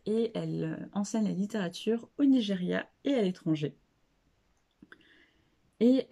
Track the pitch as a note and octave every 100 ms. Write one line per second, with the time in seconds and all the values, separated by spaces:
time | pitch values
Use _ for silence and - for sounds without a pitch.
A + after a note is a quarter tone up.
0 | G3 A3+ A3+ F3 D#3+ D#3+ D#3+ F3 - G3
1 | G3+ A3+ G3+ F3 G3+ A3 F3 - G#3+ A#3
2 | - - C#4+ C4 G3+ F#3 F3+ F3+ - _
3 | C#4 C4 F#3 F#3 D#3+ D3+ D3 - _ _
4 | _ _ _ _ _ _ _ _ - -
5 | _ _ _ _ _ _ _ - A#3 C4
6 | -